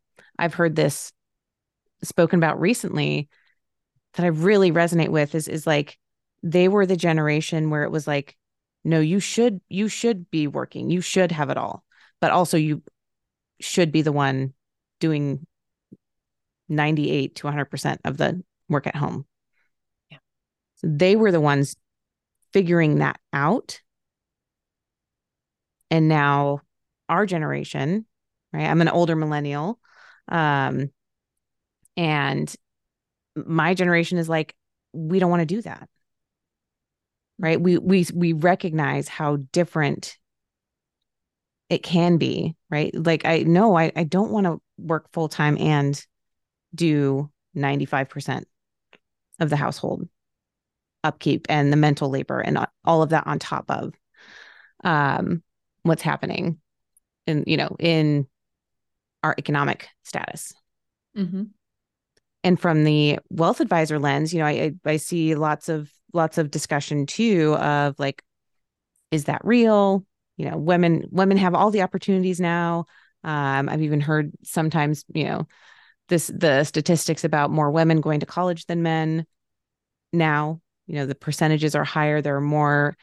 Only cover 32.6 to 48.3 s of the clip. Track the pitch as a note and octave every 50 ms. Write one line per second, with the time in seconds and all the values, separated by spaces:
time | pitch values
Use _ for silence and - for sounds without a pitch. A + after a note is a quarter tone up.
32.6 | _ _ _ _ _ _ _ _ _ _ _ _ _ _ _ D3+ - - E3 D#3+
33.6 | D3+ E3+ F#3+ F3+ F#3 F3+ F3 E3+ E3 E3 F3+ F3 E3 D#3+ E3 D#3+ D#3 - - _
34.6 | _ _ _ _ _ _ - D#3+ D#3+ D#3 F#3 F#3+ F3+ F3 F3 F3 E3 D3+ F3+ A#3
35.6 | G#3+ D#3+ - - - - _ _ _ _ _ _ _ _ _ _ _ _ _ _
36.6 | _ _ _ _ _ _ _ _ _ _ _ _ _ _ _ - - D#3+ E3 C#3+
37.6 | E3+ F#3 F3 - - F#3 F#3+ F#3+ E3+ - - F3 F3 E3+ E3 D3+ D#3 F3+ F#3+ F#3+
38.6 | - F3 D#3 D#3 C#3+ C3+ C#3+ C#3+ C#3+ - - - D#3+ D3 D3 C#3+ C#3 - - F3
39.6 | E3+ - - D#3+ D3+ C#3+ C#3+ - - - - _ _ _ _ _ _ _ _ _
40.6 | _ _ _ _ _ _ _ _ _ _ _ _ _ _ _ _ _ _ _ _
41.6 | _ - F3+ - - - E3 F3 E3+ F3 F3 D#3 C#3+ C3 - - - D#3+ D#3+ -
42.6 | _ _ D#3 D3 D#3 - - - D#3+ E3+ E3 D#3 - - E3 D#3 C#3 D#3+ E3+ F3+
43.6 | A3 A#3 F#3 E3 E3 D#3 - D#3+ E3+ D3 - F#3 G#3+ - - G#3+ G3 F3 D#3+ -
44.6 | - _ _ - - E3 E3 D3+ - _ - E3+ D#3+ D3+ - - D3+ D3+ D3 -
45.6 | D#3 D#3 D3+ C#3+ C#3 C#3+ C#3+ - - _ _ _ _ _ _ _ _ _ _ _
46.6 | _ _ - - F3 D#3+ D3+ D3 C#3+ C#3 C3+ C3+ D3 D3 _ _ _ _ - C#3+
47.6 | C#3+ C#3 C#3+ C#3+ C#3 - - C3+ C3+ - - C#3+ - -